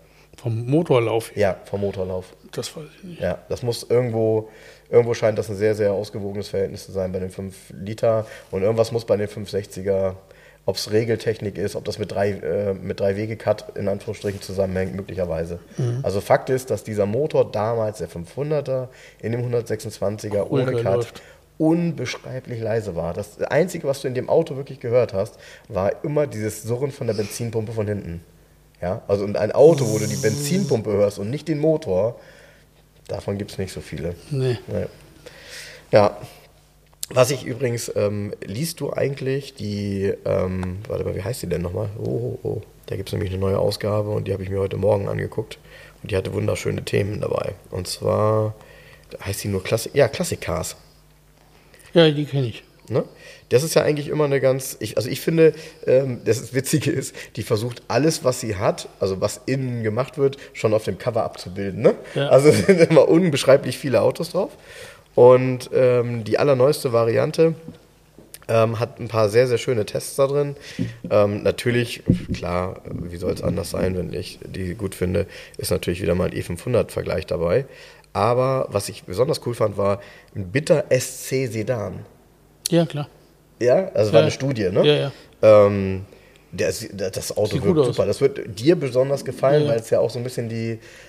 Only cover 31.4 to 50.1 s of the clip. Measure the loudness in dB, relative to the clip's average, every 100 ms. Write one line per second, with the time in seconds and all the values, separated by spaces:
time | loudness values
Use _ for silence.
31.4 | -4 0 2 0 0 0 0 -4 -14 -20
32.4 | -20 -20 _ _ _ _ -12 -8 -6 -6
33.4 | -6 -8 -8 -10 -10 -8 -8 -8 -8 -4
34.4 | -2 -4 -4 -6 -6 -10 -20 -20 -20 -20
35.4 | -18 -18 -18 -20 2 4 4 2 -12 -20
36.4 | -20 _ _ _ _ _ -2 2 2 0
37.4 | -6 -4 -4 -4 -4 -2 -2 -2 -6 -8
38.4 | -8 -6 -6 -6 -6 -2 -2 -2 -4 -4
39.4 | -6 -10 -6 -4 -2 0 -2 -2 0 0
40.4 | 0 -2 -4 -6 -6 -6 -4 -6 -6 -6
41.4 | -4 -4 -4 -4 -6 -6 -6 -4 -6 -6
42.4 | -6 -8 -10 -18 -10 -10 -6 -6 -4 -2
43.4 | 0 2 0 0 -2 -2 -2 -4 -4 -4
44.4 | -4 -2 -2 0 2 2 0 -4 -4 -6
45.4 | -10 -12 -20 -20 -20 -16 -4 -2 -2 -2
46.4 | -2 -2 -4 -4 -2 0 0 -2 -2 -2
47.4 | -4 -8 -10 -8 -8 -4 0 2 2 2
48.4 | 0 -6 -16 -20 -20 -20 -20 -12 -8 -6
49.4 | -4 -4 -2 -2 0 2 2